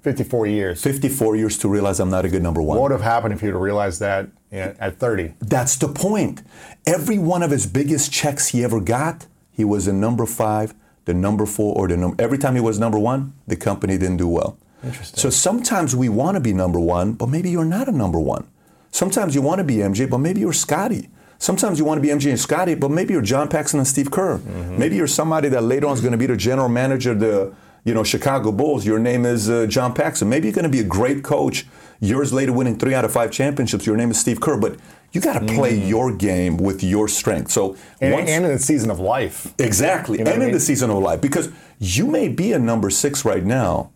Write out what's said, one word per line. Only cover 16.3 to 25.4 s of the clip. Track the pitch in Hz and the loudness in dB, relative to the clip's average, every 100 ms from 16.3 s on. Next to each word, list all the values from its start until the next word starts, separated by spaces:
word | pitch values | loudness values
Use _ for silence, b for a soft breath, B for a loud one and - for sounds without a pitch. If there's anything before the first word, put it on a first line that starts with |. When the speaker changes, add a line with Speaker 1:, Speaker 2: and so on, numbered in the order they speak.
| 196 | 0
Speaker 2:
be | 120 | 0
number | 95 92 87 | 2 2 2
one, | 85 87 92 | 2 2 0
but | 113 117 | -2 -2
maybe | 151 180 | 0 0
you're | 175 | 0
not | 160 185 269 | 0 0 0
a | |
number | 170 98 82 | 0 0 0
one. | 69 50 - _ b b b | 0 -4 -8 _ b b b
Sometimes | - 185 190 196 | -2 0 0 0
you | 139 | 0
wanna | 139 185 | 0 0
be | 165 113 | 0 0
M | 101 | 0
J, | 98 131 | 0 0
but | 123 | 0
maybe | 151 190 | 0 0
you're | 202 | 0
Scotty. | - - 147 208 220 - B B B | -2 -2 -2 0 -4 -6 B B B
Sometimes | - 190 214 160 | -2 0 0 2
you | |
wanna | 156 156 | 2 2
be | 147 | 2
M | 147 | 2
J | 139 | 0
and | 120 | 0
Scotty, | - 151 180 156 | 0 0 0 0
but | 139 | 0
maybe | 156 196 | 0 0
you're | 185 | 0
John | 101 135 147 | 0 0 0
Paxson | 160 143 151 | -2 0 0
and | 131 | 0
Steve | - 139 | 0 0
Kerr. | 180 190 131 | 0 0 -2
Speaker 1:
Mm-hmm. | - 92 87 92 | -6 -8 -6 -2
Speaker 2:
Maybe | 143 | 0
you're | 196 147 | 2 0
somebody | - 156 160 | 0 0 2